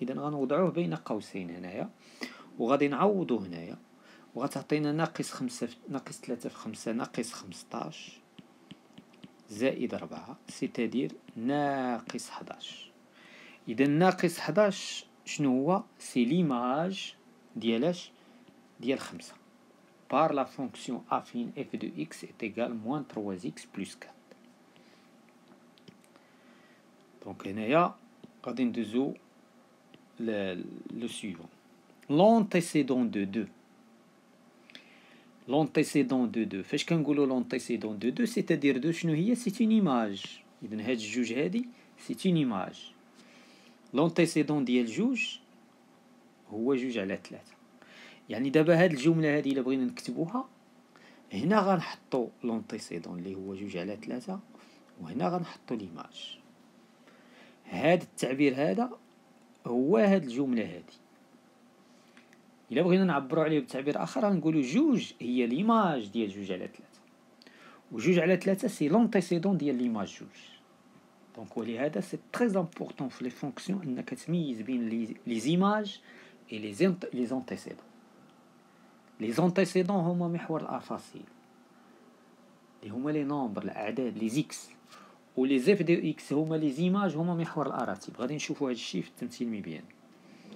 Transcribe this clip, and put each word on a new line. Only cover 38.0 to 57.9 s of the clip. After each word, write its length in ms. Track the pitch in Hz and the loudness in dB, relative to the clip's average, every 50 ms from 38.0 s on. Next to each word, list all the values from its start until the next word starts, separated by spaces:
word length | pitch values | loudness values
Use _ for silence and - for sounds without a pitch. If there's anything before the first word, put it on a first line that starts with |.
| 107 120 | -2 -2
دو، 160 | 139 - 240 | 0 0 0
سيتادير 540 | 214 - 214 - - 170 147 143 139 131 127 | 0 0 0 0 2 2 2 2 2 2 2
دو 140 | 127 165 | 0 -2
شنو 200 | 160 - - 165 | -2 0 0 0
هي؟ 220 | 156 151 175 220 247 | 2 2 2 2 2
سي 300 | 240 - 196 196 - 233 | 0 0 -2 0 2 2
اون 80 | 220 | 4
ايماج. 520 | 220 220 202 156 131 120 113 104 98 98 - - - - - - - - | 6 6 6 4 4 2 0 0 -4 -6 -10 -14 -16 -18 -20 -20 -18 -16
إذا 180 | 131 110 110 110 | -12 -8 -8 -4
هاد 80 | 104 123 | -2 -2
الجوج 440 | 131 113 107 104 107 123 120 110 | -2 -2 -2 -2 -2 -2 -2 0
هادي 360 | 113 131 151 180 185 240 254 - - - - - - - | 0 0 0 0 0 -2 -2 -4 -8 -20 -20 -20 -20 -14
سي 300 | - - 262 - - 190 | -10 -8 -6 0 2 4
اون 80 | 175 | 4
ايماج. 560 | 160 143 123 107 95 90 90 - - - - - - - - - - - - - - - - - - - - - - - - - | 4 4 2 0 -2 -4 -6 -8 -12 -16 -20 -20 -20 -20 -20 -20 -20 -20 -20 -20 -20 -20 -20 -20 -20 -20 -20 -20 -20 -12 -4 0
لونتيسيدون 680 | - 160 165 170 - 170 160 - 156 147 143 151 147 135 | 2 2 4 4 4 2 4 4 2 2 2 2 0 2
ديال 220 | 120 123 123 120 | 4 4 2 2
جوج 520 | 113 110 147 214 262 262 233 - - - - - _ - - - _ _ _ _ _ _ _ _ _ - - - _ _ _ - - | 2 0 0 0 0 0 0 -2 -4 -6 -10 -16 _ -20 -20 -20 _ _ _ _ _ _ _ _ _ -20 -20 -20 _ _ _ -16 -10
هو 240 | 107 107 113 131 139 | -6 -2 0 2 2
جوج 240 | 127 123 131 117 110 | 2 0 -2 -2 -2
على 180 | 95 98 98 | -2 -4 -4
تلاتة. 360 | 95 - - 117 110 - - - - - - - - - - - - - - - - - - | -6 -8 -12 -18 -18 -18 -20 -20 -20 -20 -20 -20 -20 -20 -20 -20 -20 -20 -20 -20 -18 -12 -8
يعني 220 | 107 110 135 139 | -4 -2 0 4
دابا 340 | 131 156 156 165 170 160 180 | 4 6 6 8 8 8 8
هاد 60 | 185 | 6
الجملة 440 | 156 127 131 165 165 160 156 151 143 | 4 4 4 4 4 6 4 4 2
هادي 160 | 151 135 135 | 2 2 2
إلا 100 | 135 135 | 0 0
بغينا 220 | 120 127 135 135 127 | 2 2 2 2 0
نكتبوها، 640 | 120 123 - - - 123 139 160 165 - 254 269 - - - _ _ _ - _ _ - - - - - - - - | -2 -4 -6 -8 -6 -4 -4 -4 -2 -4 -4 -6 -8 -12 -20 _ _ _ -20 _ _ -20 -20 -20 -20 -20 -20 -14 -8
هنا 280 | - 98 127 170 214 214 | -4 0 2 4 4 4
غنحطو 680 | 190 196 190 170 160 - - - - - - 131 113 - - - - | 6 6 4 2 2 -2 -8 -12 -6 -2 0 0 0 -2 -4 -6 -4
لونتيسيدون 760 | 120 113 110 110 - - 104 - - 98 85 80 - 90 87 | -2 -2 -2 -4 -6 -10 -10 -10 -8 -8 -8 -8 -8 -8 -8
اللي 160 | 87 98 95 | -8 -8 -8
هو 200 | 95 95 98 98 | -8 -8 -8 -8
جوج 220 | 95 101 101 92 | -8 -8 -6 -6
على 200 | 87 87 101 104 | -6 -6 -6 -6
تلاتة، 440 | 110 117 123 123 127 - - 185 196 - - - - - - - - - - - - | -8 -8 -8 -8 -8 -6 -8 -8 -10 -10 -14 -20 -20 -20 -20 -20 -20 -20 -20 -18 -14
وهنا 280 | 170 160 - - 175 175 | -12 -8 -4 -2 -2 0
غنحطو 460 | 175 180 170 - - - _ - 127 | 0 -2 -4 -6 -10 -12 _ -6 -6
ليماج. 640 | 113 101 87 80 135 - - - - - - - - - - - - - - _ - - _ _ _ _ - - - - - - - - - - - - - | -6 -6 -8 -12 -14 -16 -16 -14 -14 -14 -14 -14 -16 -20 -20 -20 -20 -20 -20 _ -20 -20 _ _ _ _ -20 -20 -20 -20 -20 -20 -20 -20 -20 -20 -20 -14 -8
هاد 320 | - 90 127 156 | -4 2 4 4